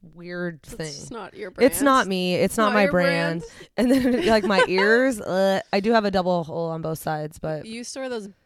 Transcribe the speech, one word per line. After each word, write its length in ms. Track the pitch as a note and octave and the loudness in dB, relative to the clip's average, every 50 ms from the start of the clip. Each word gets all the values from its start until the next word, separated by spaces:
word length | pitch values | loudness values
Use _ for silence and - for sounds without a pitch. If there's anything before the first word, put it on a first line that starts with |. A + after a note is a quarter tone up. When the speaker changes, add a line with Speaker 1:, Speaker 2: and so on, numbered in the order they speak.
| F#3 E3 D#3 | -20 -20 -20
Speaker 1:
weird 440 | E3+ F3 F3 F3 F3 F3 F3 E3 C#3+ - | -18 -14 -12 -8 -6 -6 -6 -6 -10 -16
Speaker 2:
It's 80 | - A#2+ | -18 -14
Speaker 1:
thing. 120 | A3 D#3+ D#3 C#3+ | -12 -12 -12 -12
Speaker 2:
just 180 | D3 - C#3+ A#3+ | -14 -14 -14 -14
not 220 | A3+ G3 - - | -14 -14 -14 -14
your 180 | - G#3+ - - - | -14 -14 -10 -2 4
Speaker 1:
It's 200 | A3+ C4+ - - | 4 4 4 4
not 180 | C#4 C#4 C4+ C4 | 4 4 4 4
Speaker 2:
brand. 100 | G#3 F3+ | 2 2
Speaker 1:
me. 260 | G3 F#3 F3+ F3+ F3+ | -2 -2 0 0 2
It's 180 | C3+ C3+ F#3+ - | 2 2 0 2
Speaker 2:
It's 40 | A#3 | 2
Speaker 1:
not 120 | A3 G#3 | 0 2
Speaker 2:
not 40 | G#3 | 4
Speaker 1:
my 80 | G#3 G3+ | 2 2
Speaker 2:
your 80 | F#3+ | 4
Speaker 1:
brand. 520 | F#3 F3+ F3+ F3+ E3+ E3 E3+ E3+ E3 E3+ D#3+ | 2 2 2 2 2 0 -2 -2 -4 -6 -8
Speaker 2:
brand. 260 | - - - - - - | -12 -18 -20 -20 -12 -4
Speaker 1:
And 140 | - A#3 B3 C#4 | 0 2 4 4
then, 340 | C4+ B3 B3+ B3 A#3 F3 | 4 4 2 2 2 2
<laughs> 0 | |
like, 160 | G#3+ A3+ G#3+ F#3+ | 4 2 4 2
my 200 | G#3+ G3 F#3 - | 2 4 4 2
Speaker 2:
<laughs> 40 | D#3+ | 2
Speaker 1:
ears. 520 | F3+ F#3 G3 G#3 A3+ A#3+ C4 C4+ B3 G#3 | 2 2 4 4 4 4 4 2 0 -2
Uh, 400 | - - F3 F#3+ F#3+ G3 F#3+ - - - - | -6 -4 0 0 2 2 2 0 -2 -2 -2
I 60 | G3+ | -2
do 140 | G3 A3+ A#3 | 0 2 2
have 120 | A3 G#3 | 2 2
a 60 | G3+ | 2
double 320 | F#3+ F#3 F3+ F#3 F3+ F3 D#3+ | 0 0 0 0 0 -2 -2
hole 260 | D3+ - E3+ E3 E3 | -4 -6 -6 -4 -4
on 120 | D#3+ D#3+ D#3+ | -6 -6 -6
both 160 | D#3+ D#3+ - | -6 -6 -6
sides, 400 | - D#3+ D#3 D3+ D3+ D#3 D#3+ - | -6 -6 -4 -4 -6 -8 -10 -8
but 260 | - D#3+ D#3 D3+ - | -8 -6 -6 -6 -8
Speaker 2:
You 100 | G#3+ A3 | -12 -14
used 180 | A#3 B3 - - | -12 -12 -12 -10
to 60 | C#4 | -10
wear 80 | C4 B3+ | -8 -8
those 200 | B3 A3+ G3 G3+ F#3+ _ _ | -8 -8 -10 -12 -18 _ _